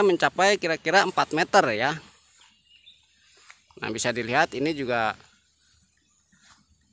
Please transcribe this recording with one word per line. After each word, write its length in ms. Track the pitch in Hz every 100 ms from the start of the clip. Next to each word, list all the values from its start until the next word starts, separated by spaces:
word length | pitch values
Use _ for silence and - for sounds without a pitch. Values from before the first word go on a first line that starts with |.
| 202
mencapai 480 | 170 143 - 190 202
kira-kira 480 | 170 156 160 190
empat 320 | 190 - 143 156
meter 320 | 180 233 135 107
ya. 160 | 135 156 - - - - - _ _ _ _ _ _ _ _ - - - _ -
Nah, 80 | 110
bisa 240 | 113 123 117
dilihat 400 | 117 135 165 123
ini 160 | 151
juga 480 | 147 120 120 110 - - _ _ _ _ _ _ _ _ _ _ - - - _ _ _